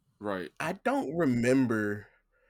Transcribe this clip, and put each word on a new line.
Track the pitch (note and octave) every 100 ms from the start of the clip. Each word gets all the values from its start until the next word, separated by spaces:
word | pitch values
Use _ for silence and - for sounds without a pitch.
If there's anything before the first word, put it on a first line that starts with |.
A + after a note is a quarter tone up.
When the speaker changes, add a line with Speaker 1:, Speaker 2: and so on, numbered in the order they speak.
| _ _
Speaker 1:
Right. | G#2 F#2 E2 -
Speaker 2:
I | D#3 F#3+
don't | A#3+ C#4 C#3
remember | E3+ D3 A#2+ B2 C3+ A#2+ A2 G#2 G#2 - _ _ _